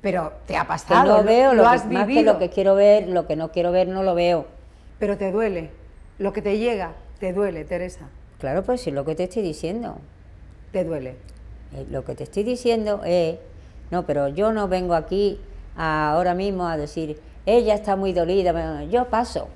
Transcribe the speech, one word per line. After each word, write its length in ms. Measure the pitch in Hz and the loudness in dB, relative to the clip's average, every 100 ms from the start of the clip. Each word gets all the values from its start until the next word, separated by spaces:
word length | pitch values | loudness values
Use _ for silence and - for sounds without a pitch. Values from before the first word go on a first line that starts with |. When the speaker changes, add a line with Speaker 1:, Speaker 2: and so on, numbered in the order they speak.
Speaker 1:
Pero 300 | 202 180 156 - - | -2 -2 -4 -10 -8
te 100 | 160 | -6
ha 60 | |
Speaker 2:
Que 60 | - | -4
Speaker 1:
pasado, 400 | 156 - 226 277 | -6 2 4 6
Speaker 2:
no 80 | 202 | 6
Speaker 1:
lo, 60 | |
Speaker 2:
veo 300 | 208 233 269 | 6 6 6
Speaker 1:
lo 100 | 233 | 8
Speaker 2:
lo 60 | 233 | 6
que, 60 | 247 | 6
Speaker 1:
has 100 | 214 | 2
Speaker 2:
más 160 | 254 | -2
que 40 | 302 | 2
Speaker 1:
vivido. 200 | 285 302 | 4 4
Speaker 2:
lo 60 | 202 | 4
que 100 | - | 0
quiero 240 | - 196 196 | 0 2 6
ver, 320 | 208 208 180 | 8 6 4
lo 180 | 180 160 | -2 -2
que 80 | 156 | -4
no 160 | 160 | -4
quiero 200 | 175 175 | -2 0
ver 140 | 180 180 | 2 0
no 120 | 190 | 0
lo 140 | 190 175 | 0 2
veo. 300 | 175 170 135 - - - - - | 2 0 -2 -16 -20 -20 -20 -6
Speaker 1:
Pero 200 | 208 202 | -4 -2
te 120 | 196 | -2
duele, 400 | 202 220 180 165 - - - - - | -2 -2 -4 -8 -16 -20 -20 -20 -6
lo 120 | 196 | -4
que 100 | 202 | -4
te 160 | 202 208 | -2 0
llega, 360 | 240 220 170 160 - - | 0 -2 -6 -10 -20 -10
te 140 | 190 | -6
duele, 320 | 185 202 165 151 | -2 -2 -4 -8
Teresa. 420 | 175 180 - 165 - - - | -8 -8 -12 -20 -20 -20 -10
Speaker 2:
Claro, 240 | 131 160 | -4 -4
pues 160 | 196 247 | -2 -4
sí, 100 | 247 | -4
lo 120 | 139 | -6
que 120 | 139 160 | -6 -4
te 80 | 180 | -4
estoy 180 | 233 | -4
diciendo. 540 | 190 151 165 220 233 - 143 - - - - - - | -6 -6 -8 -6 -8 -12 -18 -20 -20 -20 -20 -20 -8
Speaker 1:
Te 120 | 196 165 | -6 -4
duele. 320 | 156 127 127 - - - - - | -6 -8 -16 -20 -20 -20 -20 -18
Speaker 2:
Eh, 120 | 135 135 | -16 -10
lo 120 | 139 131 | -10 -8
que 100 | 131 | -12
te 80 | |
estoy 200 | 131 - | -8 -4
diciendo 580 | 214 247 240 226 214 202 - | -4 -2 0 0 0 -4 0
es, 320 | 180 160 165 - - - - - | 0 0 -4 -14 -20 -20 -20 -6
no, 140 | 180 165 | -6 -2
pero 240 | 143 139 | -2 -2
yo 220 | 147 214 | 0 0
no 140 | 220 202 | 0 -2
vengo 240 | 185 180 170 | -2 0 -2
aquí 440 | 160 185 202 196 - - - - | -2 -2 -2 -2 -14 -18 -16 -6
a, 340 | 160 156 151 | -2 0 0
ahora 220 | 156 180 | 2 0
mismo 320 | 180 196 190 175 | 0 -2 -4 -4
a 100 | 160 | -4
decir, 420 | 147 - 160 151 - - - | -6 -8 -8 -10 -14 -8 2
"Ella 280 | 233 220 208 | 2 4 0
está 200 | 208 196 | 0 -2
muy 160 | 196 | 0
dolida", 680 | 180 170 196 180 165 160 151 147 | 0 2 2 2 0 -4 -8 -2
yo 200 | 240 247 | -2 0
paso. 400 | 220 240 - - | -2 -2 -6 -10